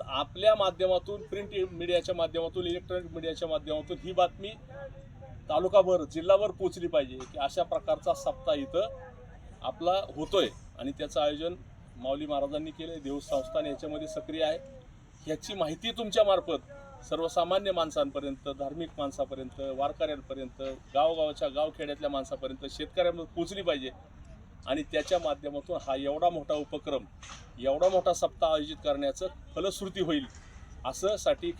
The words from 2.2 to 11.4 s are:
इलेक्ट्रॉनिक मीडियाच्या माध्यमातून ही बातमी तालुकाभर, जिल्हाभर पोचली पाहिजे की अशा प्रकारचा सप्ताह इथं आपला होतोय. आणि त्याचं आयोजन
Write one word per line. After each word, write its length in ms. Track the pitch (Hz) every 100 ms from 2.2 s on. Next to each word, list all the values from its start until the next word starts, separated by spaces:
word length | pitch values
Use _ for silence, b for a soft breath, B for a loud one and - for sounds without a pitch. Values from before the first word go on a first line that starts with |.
| 160 165 165 180 175
इलेक्ट्रॉनिक 460 | 175 - 180 170
मीडियाच्या 360 | 160 160 156 165
माध्यमातून 480 | 156 147 151 147 151
ही 80 | 175
बातमी 380 | 185 175 - 202 226 - - - - - - - - -
तालुकाभर, 560 | 151 180 196 185 180
जिल्हाभर 460 | 147 160 175 196 214
पोचली 360 | - 185 180 170
पाहिजे 320 | 151 131 127 127
की 60 | 151
अशा 240 | 139 185
प्रकारचा 520 | 170 165 - 151 175
सप्ताह 400 | 160 165 135 170
इथं 420 | 147 135 165 - - - - - - - -
आपला 300 | 123 - 175 196 - 143
होतोय. 320 | 156 190 113 - - -
आणि 140 | 131
त्याचं 280 | 139 147 165
आयोजन 340 | 147 147